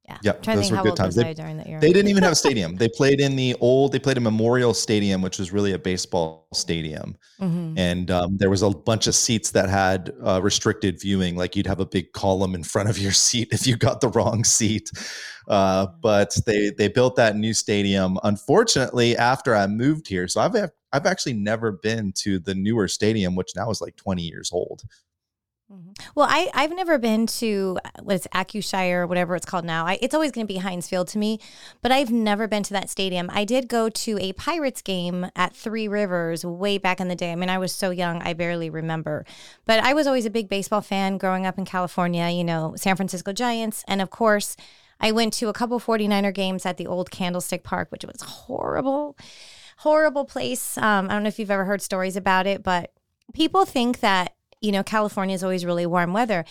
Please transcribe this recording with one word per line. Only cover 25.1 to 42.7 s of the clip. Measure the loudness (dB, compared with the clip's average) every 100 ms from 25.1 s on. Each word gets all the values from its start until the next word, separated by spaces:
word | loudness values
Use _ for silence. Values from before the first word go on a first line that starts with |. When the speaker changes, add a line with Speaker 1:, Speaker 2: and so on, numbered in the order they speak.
| _ _ _ _ _ _
Speaker 1:
Mm-hmm. | -20 -20 -18 -8
Well, | 0 2
I, | 2 0
I've | 0 0 0
never | 2 2
been | 2 2 0
to, | -2 -2 0 -2 -4
uh, | -8 -10
what's | -4 -4 -2
Accushire | -4 -4 -6 -4 -2 0 0
or | 0
whatever | 0 -2 -4
it's | -4
called | -6 -4
now. | -2 -2
I, | -2
it's | 0
always | 0 0
gonna | -2 -6
be | -6
Heinz | -6 -6 -4
Field | -2 -2
to | -2
me, | -2 -2 -8 -20 -20 -4
but | 0
I've | 2 2
never | 2 2 0 0
been | -2
to | -2
that | -4 -4
stadium. | -4 -2 -2 -4
I | -2 0
did | 0 0
go | 0 0
to | -2 -4 -2
a | -4
Pirates | -6 -4 -2 -2 -4
game | -4 -4 -2 -4 -4 -2
at | -2 -2
Three | -8 -4 -2
Rivers | -2 0 0 -2 -4 -6
way | -4 -2 0
back | 0 -2
in | -2
the | -4
day. | -4
I | -4
mean, | -2
I | -2
was | -2
so | -4 -4
young, | -2 -2 -2
I | -4
barely | -4 -2 -4 -4
remember. | -6 -4 -4 -4 -6 -8 -18 -20 -8 2
But | 4
I | 4
was | 4 2
always | 2 0
a |
big | -4 -4
baseball | -4 -2 -2
fan | -2 -2 0 -2
growing | -2 0 -2
up | -4
in | -4
California, | -4 -4 -2 -2 0 0
you | 0
know, | 0 -2 -4